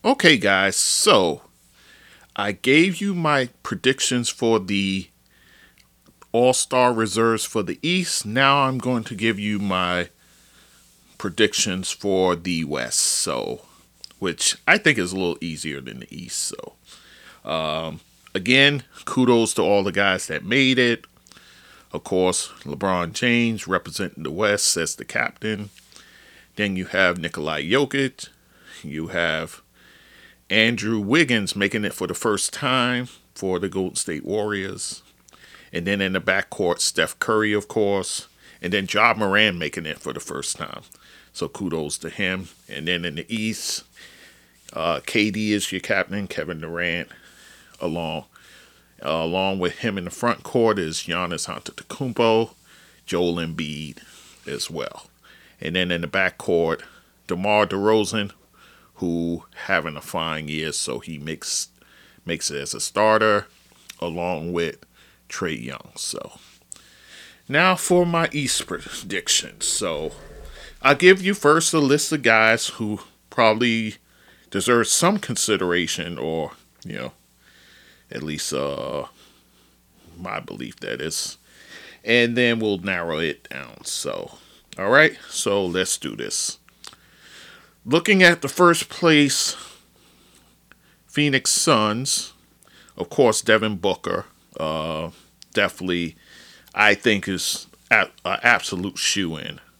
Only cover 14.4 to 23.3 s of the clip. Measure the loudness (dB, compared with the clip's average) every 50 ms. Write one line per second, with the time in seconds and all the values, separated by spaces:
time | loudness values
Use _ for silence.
14.4 | -2 -2 -2 -2 _ 2 2 4 4 2 2 2 -2 -2 -2 -2 -2 -2 -4 -4
15.4 | -6 -8 -8 -8 -8 -10 -10 -10 -12 -14 -16 -16 -16 _ -14 -14 -12 -8 -6 -6
16.4 | -6 -6 -8 -10 -14 -16 _ _ _ -20 -20 -20 -20 -20 -20 -20 -20 -20 -20 _
17.4 | _ -6 -4 -2 -2 -2 -4 -4 -6 -8 -10 -12 _ _ _ _ _ -8 _ -4
18.4 | 2 4 6 6 6 6 4 0 -6 _ -20 -14 -10 -4 0 2 4 6 6 4
19.4 | 4 2 2 0 2 4 4 4 2 2 0 2 2 2 2 0 -2 -6 -6 -6
20.4 | -4 0 2 2 4 4 4 4 2 2 0 -2 -6 _ _ _ _ _ -20 -20
21.4 | -20 -20 -20 -20 -20 -20 -20 -20 -18 _ -12 -12 _ -2 0 2 2 2 2 0
22.4 | -4 -8 -12 -16 -12 -12 -8 -4 -2 0 0 0 -2 -4 -4 -2 2 2